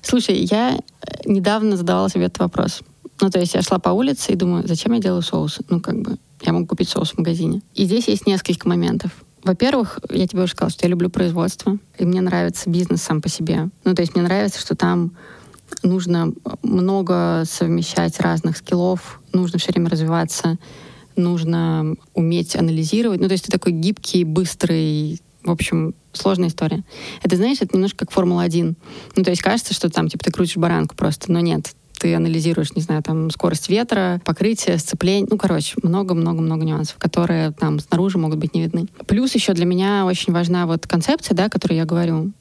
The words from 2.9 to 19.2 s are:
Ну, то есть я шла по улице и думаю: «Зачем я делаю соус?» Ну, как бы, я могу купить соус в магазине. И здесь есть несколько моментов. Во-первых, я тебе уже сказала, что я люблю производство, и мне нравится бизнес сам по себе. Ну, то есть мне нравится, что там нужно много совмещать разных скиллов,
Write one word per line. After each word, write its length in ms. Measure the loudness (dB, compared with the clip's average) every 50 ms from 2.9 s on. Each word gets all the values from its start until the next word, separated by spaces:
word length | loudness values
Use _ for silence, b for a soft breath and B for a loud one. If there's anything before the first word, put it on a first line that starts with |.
| -20 _ -20 -20 _ 0
Ну, 80 | 0 2
то 100 | 2 2
есть 140 | 0 2 0
я 80 | 0
шла 180 | 2 2 0 2
по 100 | 2 2
улице 420 | 2 2 2 0 0 -2 -2 -2
и 40 | 0
думаю: 320 | 2 2 2 2 0 0
«Зачем 260 | 0 -2 0 0 0 0
я 60 | 2
делаю 220 | 2 0 0 0
соус?» 380 | -2 0 -2 0 -2 -2 -4 -8 -2 0
Ну, 120 | 0 0
как 200 | 0 -2 -4 -4
бы, 160 | -4 -4 -6 -8 _ _ -20 -4
я 120 | -2 0 0
могу 140 | 0 0
купить 220 | -2 -2 -2 -2 -2
соус 220 | 0 -2 -2 -2
в 60 | -2
магазине. 440 | -2 0 0 0 0 0 0 -2 -2 -6 _ _
И 100 | 0 2
здесь 220 | 2 2 2 2
есть 180 | 2 0 2 2
несколько 420 | 2 2 2 2 -2 -2 0 2
моментов. 440 | 2 2 2 2 2 0 0 -2 -6 -8 -8 -20 _ _ _ 0
Во-первых, 560 | 0 2 2 2 2 4 2 0 -2 -4 -12 -10 -4
я 180 | 0 0 0
тебе 160 | 0 2 0 0
уже 80 | 0
сказала, 200 | 0 -2 -2 -2
что 140 | 0 0 0
я 40 | 0
люблю 200 | 2 2 0 0
производство, 680 | 0 0 0 0 2 0 0 0 -2 -2 -2 -2 -2 -2 -4 _ _
и 80 | -2 0
мне 160 | 2 2 2
нравится 480 | 2 2 0 0 0 -2 -4 -4 -2 0
бизнес 320 | 0 0 2 0 0 -2
сам 200 | 0 -2 -2 -2
по 80 | -2 -4
себе. 400 | -4 -4 -2 -2 0 0 -2 -4 -6 _ 0
Ну, 100 | 2 2
то 80 | 2
есть 140 | 0 0 2
мне 80 | 0 2
нравится, 360 | 2 2 2 0 -2 -2 -6
что 160 | -6 -6 -2
там 360 | 0 0 0 2 2 0 -2 B B B B B B B B B B _ -16 -12 0 0
нужно 500 | 2 2 2 0 0 0 2 0 0 -2 -6 -10 -12 -10 -6 -4
много 800 | 0 0 2 2 2 0 0 0 0 0 0 2 0 0 0 -2
совмещать 760 | -4 -2 -2 0 0 0 0 -2 -2 -2 -2 -2 -2 -2 0
разных 380 | 0 0 0 0 0 -2 -4
скиллов, 640 | -4 -4 -2 0 2 2 0 0 -2 -6 -12 -20 -20